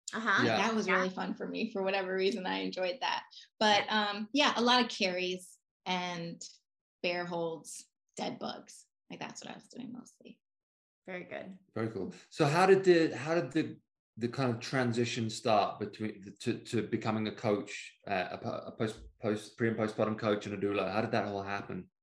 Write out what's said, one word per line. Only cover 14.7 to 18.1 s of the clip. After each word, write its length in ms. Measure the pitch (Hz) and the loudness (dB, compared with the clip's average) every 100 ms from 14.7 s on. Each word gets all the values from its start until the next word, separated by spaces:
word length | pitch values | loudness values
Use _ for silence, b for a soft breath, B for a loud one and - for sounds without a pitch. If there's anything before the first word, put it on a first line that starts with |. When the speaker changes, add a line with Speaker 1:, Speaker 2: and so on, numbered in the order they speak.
| 135 123 117 120 120 110 | 0 2 2 0 0 -2
Speaker 2:
start 500 | - 120 104 95 - | -2 4 4 4 -2
between 440 | 104 - 107 98 | -8 -6 -8 -8
the, 80 | 95 | -16
to, 280 | - 117 98 | -6 -4 -4
to 220 | - 117 92 | -2 -2 0
becoming 380 | 113 113 110 107 | -2 0 0 -2
a 40 | |
coach, 640 | - 113 101 - - - _ | -2 2 2 0 -10 -12 _
uh, 200 | - | -4